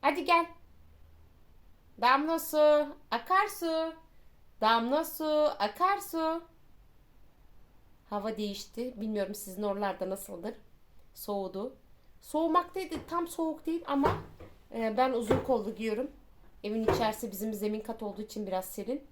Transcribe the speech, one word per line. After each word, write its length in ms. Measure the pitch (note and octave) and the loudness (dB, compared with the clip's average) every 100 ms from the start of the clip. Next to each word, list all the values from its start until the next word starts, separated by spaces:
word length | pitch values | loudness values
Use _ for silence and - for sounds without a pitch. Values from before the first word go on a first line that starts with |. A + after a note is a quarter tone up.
Hadi 240 | C4+ D#4 D4 | 2 2 4
gel. 200 | E4+ E4 - - - - - - - - - - - - - - - | 4 4 -6 -20 -20 -20 -20 -20 -20 -20 -20 -20 -20 -20 -20 -20 0
Damlosu, 920 | A3+ C4+ D4+ E4 D#4+ D4+ D4+ D4 D4 - - | 4 4 4 0 0 6 8 8 4 -6 -4
akarsu. 800 | A#3 - F#4+ G#4 - E4+ D#4+ D#4+ D#4+ - - - - - - | -4 2 2 4 -2 -2 0 -2 -6 -20 -20 -20 -20 -20 0
Damlosu, 880 | A3 A3+ A#3 C#4+ D#4+ - D#4 D4+ D4+ - | 4 4 4 0 0 -4 0 4 2 2
akarsu. 840 | G#3 - F#4 G4+ F#4+ E4 D#4+ E4 E4 - - - - - - - - - - - - - - - - | -2 2 2 2 -2 -2 0 -2 -8 -20 -20 -20 -20 -20 -20 -20 -20 -20 -20 -20 -20 -20 -20 -20 -8
Hava 280 | G#3 G#3 A3 | -4 -4 -4
değişti. 560 | G#3 G3 - - B3 B3 | -4 -4 -10 -8 -8 -6
Bilmiyorum 340 | A3 G#3 F#3+ G3+ | -4 -2 -2 -6
sizin 280 | - F#3 | -10 -4
oralarda 460 | G#3 G3+ G3+ F#3 F#3 | -2 0 -2 -2 -4
nasıldır. 440 | F#3+ - F#3 G3 - - - - - - | -6 -8 -8 -8 -10 -18 -20 -20 -20 -20
Soğudu. 640 | - - G3+ F#3+ F#3+ A#3 - - - - - | -14 -6 -4 -4 -6 -8 -10 -20 -20 -20 -20
Soğumak 540 | - D4+ E4 D#4+ F4 F#4+ | -4 0 4 4 2 -8
değil 160 | F4+ | -6
de 40 | E4 - | -8 -4
tam 200 | E4+ E4+ | -4 -4
soğuk 380 | - D#4+ D#4 - | -2 -2 -2 -4
değil 180 | E4 - | -4 0
ama, 300 | C#4 C#4+ - - - - - - A3+ | 4 4 2 -8 -16 -20 -20 -10 -4
e, 220 | A3+ A3 | -2 2
ben 140 | C4 | 2
uzun 280 | A#3+ A3 B3+ | 2 2 0
kollu 360 | C4 B3 G3 G3+ | 2 0 0 -4
giyiyorum. 360 | A3 G#3+ C#4 - - - - - | -2 -2 -4 -8 -20 -20 -20 -10
Evin 200 | G#3 A3 | -4 0
içerisi 480 | A3 - A3 G#3+ - | 2 4 2 0 -8
bizim 220 | F#3+ G#3+ | -6 -6
zemin 280 | G#3+ G#3 G#3+ | -2 -2 -4
kat 220 | G#3+ G#3+ | -6 -8
olduğu 180 | G#3+ G3+ | -8 -8
için 260 | G#3+ - G3 | -10 -8 -2
biraz 180 | F#3 F#3+ | -2 -4
serin. 420 | - G3+ C#4+ - | -8 -4 -6 -6